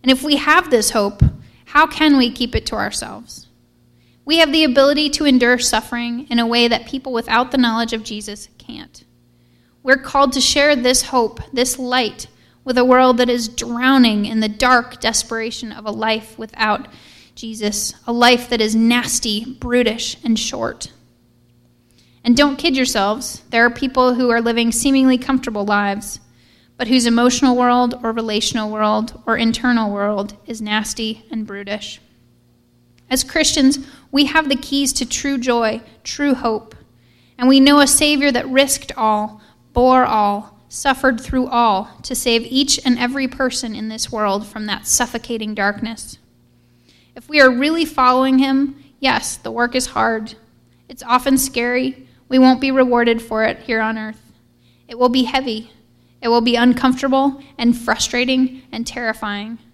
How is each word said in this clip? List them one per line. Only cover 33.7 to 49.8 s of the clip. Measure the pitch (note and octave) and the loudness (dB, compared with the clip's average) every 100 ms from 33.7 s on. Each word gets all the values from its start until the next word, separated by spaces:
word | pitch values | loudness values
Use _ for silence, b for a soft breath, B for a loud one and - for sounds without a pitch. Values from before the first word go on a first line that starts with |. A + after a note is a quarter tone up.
| C#4+ B B B | 2 B B B
we | C#4 C#4+ | 0 2
have | D#4+ D#4 | 2 0
the | C#4 | -4
keys | - C#4 C#4 | -2 -2 -2
to | - B3 | -2 -6
true | - C#4 C#4 | -6 -4 -4
joy, | B3+ A#3+ A3+ A3+ - b | 0 0 0 -4 -10 b
true | - - C#4+ | -16 -4 0
hope, | B3+ A#3+ A3 - - _ b b b b b | 0 -2 -4 -8 -20 _ b b b b b
and | B3 | 4
we | C#4 | 6
know | C4+ C#4+ | 8 6
a | C#4+ | 4
Savior | - D4+ D4 C#4+ | 4 2 2 2
that | A#3+ C#4 | 0 0
risked | C4 C#4 C4+ - - | 2 2 0 -6 -2
all, | A3 G#3+ G#3+ G#3+ b b _ | 0 0 -4 -12 b b _
bore | - B3+ B3+ B3 | 2 4 4 4
all, | A3 G#3 G3+ G#3+ _ _ | 2 0 -2 -8 _ _
suffered | - C#4 C4 C4 A#3 | -4 -2 2 0 -2
through | - C4 B3+ | -4 -4 0
all | A#3+ A#3 F#3+ G#3+ - | 2 2 2 -4 -14
to | - | -10
save | B3+ - A#3 A3+ | -6 0 0 0
each | C4 C#4 - C4+ | -2 0 0 0
and | A#3+ | 0
every | B3 C4+ C4 | 0 -2 -6
person | C4 C4 B3 A#3+ | -2 -4 -4 -8
in | G#3 A3 | -8 -10
this | A3 - | -8 -8
world | A3 G#3+ G3 G#3 | -2 -2 -2 -6
from | A3 | -12
that | G#3+ G3+ - | -8 -8 -2
suffocating | - A#3+ A#3 - A3+ G#3+ | -2 -2 -6 -8 -8 -6
darkness. | G#3+ G3+ G3+ A3 A3+ - - _ _ _ _ _ b b b b | -2 -2 -2 -8 -10 -16 -20 _ _ _ _ _ b b b b
If | - - | -20 -4
we | D4+ | 4
are | C4 | 4
really | B3 C#4+ E4 | 4 0 0
following | D#4 D4 B3+ B3+ C4 C4 | -2 0 2 4 4 2
him, | C4+ C4+ C#4 C#4 B _ | 2 2 -2 -6 B _
yes, | C4+ A3+ - - | -2 -2 -4 -10
the | - | -10
work | A3+ A#3+ | -4 -2
is | B3+ | -2